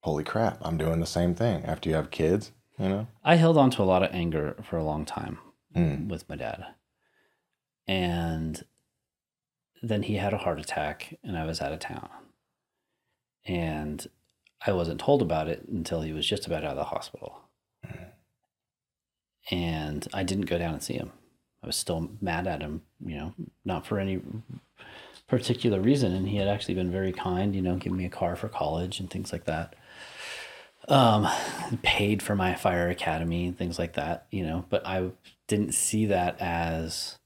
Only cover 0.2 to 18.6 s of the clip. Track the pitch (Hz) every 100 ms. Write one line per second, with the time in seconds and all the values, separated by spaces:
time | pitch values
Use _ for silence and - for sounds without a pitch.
0.2 | 76 110 113 - 82 82 78 82 82 -
1.2 | 87 85 117 90 73 78 85 78 73 -
2.2 | 80 98 107 - _ - 95 98 117 -
3.2 | 143 165 165 160 135 127 95 107 - 92
4.2 | 85 80 73 - 107 85 78 76 76 -
5.2 | - - - _ _ - 85 71 101 85
6.2 | - 73 64 - - - _ _ _ _
7.2 | _ _ _ _ _ _ - 95 87 87
8.2 | 85 80 80 76 - _ _ _ _ _
9.2 | _ _ _ _ _ _ 117 107 - 104
10.2 | 101 104 87 78 78 - 76 76 - 160
11.2 | - 87 78 80 69 80 - - - -
12.2 | - _ _ _ _ _ _ _ _ _
13.2 | _ _ - 87 82 78 76 76 - _
14.2 | _ _ _ _ - 92 85 82 - 143
15.2 | 90 80 78 - - - 80 82 80 78
16.2 | - - - 80 76 67 - - - -
17.2 | - - _ _ _ _ - - - -
18.2 | _ _ _ _